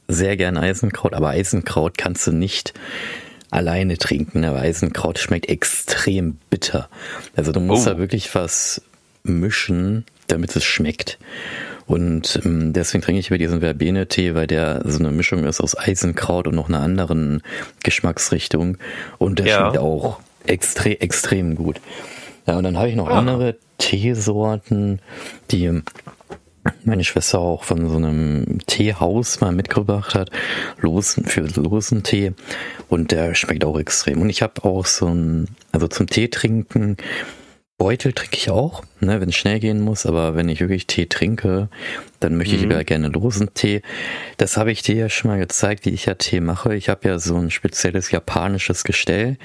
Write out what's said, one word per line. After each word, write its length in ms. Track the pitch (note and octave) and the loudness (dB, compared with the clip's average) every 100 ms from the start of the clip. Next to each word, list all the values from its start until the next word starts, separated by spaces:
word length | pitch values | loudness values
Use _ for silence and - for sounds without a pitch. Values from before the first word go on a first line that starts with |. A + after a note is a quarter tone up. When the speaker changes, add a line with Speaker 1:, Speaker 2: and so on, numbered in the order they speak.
| - | -4
Speaker 1:
sehr 280 | E2+ F#2+ G2+ | 0 2 2
gern 200 | F2+ E2+ | 0 2
Eisenkraut, 580 | F2 F#2+ G#2 - - | 0 0 -2 0 -2
aber 160 | D2+ D2+ | 0 0
Eisenkraut 680 | D2+ F#2+ G2+ - - E2 - | 0 0 -2 0 0 0 -2
kannst 280 | F2+ F2+ - | -4 -2 0
du 60 | |
nicht 420 | E2 F#2+ - - - - - - - - - - | 0 0 -2 -8 -12 -12 -10 -10 -12 -16 -20 -4
alleine 460 | - E2+ F2+ F#2+ E2 | -2 0 0 0 0
trinken, 460 | - C#2+ D#2 - | 0 -2 0 0
aber 160 | D#2+ C2+ | 0 0
Eisenkraut 580 | D2 E2 F2+ - E2 F2 | 0 0 -2 -2 -4 -2
schmeckt 300 | - F2 - | -2 -2 0
extrem 920 | E2 - - - - - F#2+ E2+ D2+ - | -2 0 -2 -2 -2 0 0 0 -4 -2
bitter. 380 | F#2 - C#2+ - - - - - | -2 0 -2 -4 -14 -14 -14 -6
Also 180 | - D#2 | -2 0
du 80 | D#2+ | 2
musst 260 | F2+ A2+ A#2 | 4 4 2
Speaker 2:
Oh. 40 | |
Speaker 1:
da 80 | F2 | 0
wirklich 360 | F#2+ A#2 - | 0 -2 -2
was 480 | - E2+ - - - _ _ _ _ | -2 -2 -2 -2 -6 _ _ _ _
mischen, 800 | - F2 G2 - - F2 F#2 A2 - _ - | -2 0 0 0 0 0 2 0 -4 _ -2
damit 260 | E2 F2 - | -2 0 0
es 80 | |
schmeckt. 540 | - - A3+ - - - - - - - - - - | 0 0 0 -2 -8 -10 -14 -14 -12 -10 -12 -10 0
Und, 540 | E2 F2 E2 - - | 2 2 0 0 0
ähm, 280 | - E2 D#2+ | 0 2 2
deswegen 300 | E2 E2 G2 | 0 0 0
trinke 180 | F2 F#2+ | 2 0
ich 80 | F2+ | 0
über 100 | F2+ | 0
diesen 220 | E2 E2+ | 2 2
Verbene-Tee, 760 | E2 C#2+ D#2 F#2+ F#2 - F2+ | 0 0 0 0 0 0 0
weil 140 | D#2+ D#2+ | 0 0
der 340 | D#2+ D#2+ C#2+ | 0 0 0
so 140 | - D2+ | 0 0
eine 140 | D#2+ | 2
Mischung 320 | D2+ - F#2 | 0 0 0
ist 160 | D2 - | 0 0
aus 180 | - - | -2 0
Eisenkraut 680 | - F#2+ F2+ E2 - F2 D#2+ | 0 0 0 -2 0 0 0
und 80 | D#2+ | -2
noch 120 | D2+ | 0
einer 120 | D#2+ | 0
anderen 640 | D2 F#2 E2+ D#2+ D2+ D2+ - - - - | 2 0 0 0 2 -2 -4 -12 -12 -4
Geschmacksrichtung. 920 | - - F2 - - F2 - D#2 F2 F#2+ - - - - | -2 0 0 -2 -2 -2 0 0 0 -2 -8 -12 -10 -2
Und 200 | G2 G2 | 0 2
der 80 | G2 | 4
Speaker 2:
Ja. 100 | G2+ | 4
Speaker 1:
schmeckt 180 | G2 B2+ | 4 2
auch 400 | D#2 D#2 - - - _ - | 2 0 -2 -6 -14 _ -2
extre-, 540 | F#2 - - G#2+ G#2 | 0 0 0 0 2
extrem 540 | F2+ - - F#2+ F2 | 0 -2 0 2 2
gut. 260 | D#2+ E2 D2+ - - - - - - - | 0 -2 -4 -10 -16 -16 -16 -18 -8 -2
Ja, 100 | F2 | 0
und 80 | |
dann 120 | F#2 F2+ | 2 2
habe 120 | A#2+ | 0
ich 80 | A2 | 0
noch 120 | D#2+ | 2
Speaker 2:
Ah. 100 | - | 4
Speaker 1:
andere 380 | B2 B2+ B2 A2+ _ - | 4 2 0 -2 _ -4
Teesorten, 1200 | - G2 A#2 A2+ G#2+ G#2 G#2+ G#2+ - G#2 G2+ F#2+ - - - - - | -2 2 2 2 0 2 2 0 0 2 2 0 -6 -16 -16 -14 -4
die 280 | F#2 F2 E2+ - - - - - - _ _ - - | 0 2 0 -4 -14 -20 -20 -20 -20 _ _ -4 -2
meine 200 | A2+ G#2+ | 0 2
Schwester 340 | G#2+ - - F#2+ | 2 0 2 2
auch 240 | F2 D#2+ | 2 -2
von 260 | - E2 E2 | 0 0 2
so 80 | D#2+ | 2
einem 600 | D#2+ D#2 D#2 D2 - - - | 2 2 2 0 0 -4 -4
Teehaus 760 | - G#2+ G2 E2+ A2 A#2 - | 0 0 2 0 0 0 0
mal 120 | G2 | 2
mitgebracht 640 | F2+ A2+ - G#2 G2+ - G2 | 2 0 0 2 0 0 -2
hat, 140 | F#2 - - - - - | -2 -6 -6 -6 -8 -2
Losen, 440 | D#2+ F2 - - | 0 2 0 0
für 180 | - - | 0 0
Losentee. 880 | D#2 D2+ E2 G#2+ - A2 G2 G2+ G2 F#2+ - - - - - | 0 0 2 0 0 0 0 0 0 -4 -10 -10 -10 -10 -2
Und 240 | E2+ D#2+ | 0 2
der 220 | E2 E2+ E2+ | 2 2 0
schmeckt 280 | - D#2 | 0 0
auch 140 | D#2 D#2 | 2 0
extrem. 420 | - - - C#2+ | 0 0 0 2
Und 100 | G#2+ | 2
ich 120 | - | 2
hab 220 | A2 - | -2 0
auch 220 | G2+ F#2+ F2+ | 0 0 0
so 200 | - F2 | 2 2
ein, 400 | E2+ E2 D#2+ D#2+ - - | 2 2 2 -2 -6 -4
also 160 | E2 E2+ | 0 0
zum 220 | - F#2+ | 0 0
Tee 200 | - A#2+ | 2 0
trinken, 680 | - A2+ A2 G#2+ A2 G#2 G2 - - - - - - _ - | 0 0 0 0 0 0 -2 -6 -8 -8 -14 -20 -20 _ 0
Beutel 360 | F#2 B2 C3+ | 2 2 0
trinke 220 | - - - | -2 -4 -4
ich 100 | - | 0
auch, 360 | G2 D#3 - - - | 0 0 -4 -12 -2
ne, 200 | F#2+ G#2 | 0 2
wenn's 140 | F2+ - | 2 2
schnell 240 | G2+ G#2+ | 2 2
gehen 220 | G#2+ G#2 | 2 2
muss. 240 | G#2+ G#2 - | 2 0 0
Aber 280 | E2 E2 | 2 2
wenn 140 | D#2+ E2+ | 2 0
ich 120 | D#2 | 2
wirklich 260 | F#2 F#2 - | 0 0 0
Tee 200 | - E2+ | -2 0
trinke, 640 | - F2+ A2 G2 F#2 G#2 - - - - - | 0 0 0 0 0 -2 -6 -10 -10 -12 -2
dann 160 | - E2+ | 0 2
möchte 160 | F2+ | 2
ich 80 | G2+ | 2
Speaker 2:
Mhm. 80 | - | 2
Speaker 1:
lieber 140 | E2 | 2
gerne 240 | D#2 D#2 D2+ | 2 0 2
Losentee. 760 | D#2 A#2 G2+ G#2+ - G#2 G#2 - - - - - - | 0 0 0 -2 2 0 0 -4 -10 -8 -10 -8 -2
Das 180 | G#2 - | 0 2
habe 160 | A2 | 0
ich 80 | G#2+ | 0
dir 120 | - | 0
ja 140 | A2 A2 | 2 0
schon 200 | - A2+ | 0 0
mal 80 | G2 | 0
gezeigt, 460 | F#2 - G2+ G#2 | 0 0 0 0
wie 60 | F#2+ | -2
ich 160 | F2+ - | -2 -2
ja 80 | |
Tee 260 | F#2 - F#2 | -2 0 0
mache. 340 | E2 F2+ A#2 | 0 0 0
Ich 140 | G#2 G2+ | 0 -2
hab 160 | G2 | 0
ja 140 | G2+ F2 | 0 0
so 180 | E2+ E2+ | 0 0
ein 140 | E2+ | 0
spezielles 600 | - F#2 - F2+ F#2 - | 0 -2 -2 -2 -2 0
japanisches 720 | E2+ - - F#2 G2 - F2+ | -2 0 -2 0 -2 -2 -2
Gestell. 520 | - - - F2+ A#2 C3+ | 0 0 2 2 0 -4